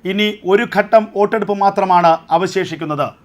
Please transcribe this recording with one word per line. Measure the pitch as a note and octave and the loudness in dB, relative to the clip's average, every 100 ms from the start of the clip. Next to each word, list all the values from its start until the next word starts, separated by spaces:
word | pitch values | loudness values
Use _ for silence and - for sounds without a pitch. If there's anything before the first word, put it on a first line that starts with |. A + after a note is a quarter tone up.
ഇനി | F3+ G3 G#3+ G#3 | -4 -2 -2 -4
ഒരു | E3+ G3+ A#3+ G3 | 0 0 2 -2
ഘട്ടം | G#3 A3+ G#3+ G3 | 2 2 2 -2
വോട്ടെടുപ്പ് | G3+ A3 G3+ | 0 0 -4
മാത്രമാണ് | G3+ G3 G3 F#3+ F3+ E3+ D#3+ - | 0 0 0 2 4 4 2 0
അവശേഷിക്കുന്നത്. | E3 F#3 F#3 F3 D#3+ D#3+ D3 C3 - | -2 0 -4 -6 -8 -8 -4 -6 -8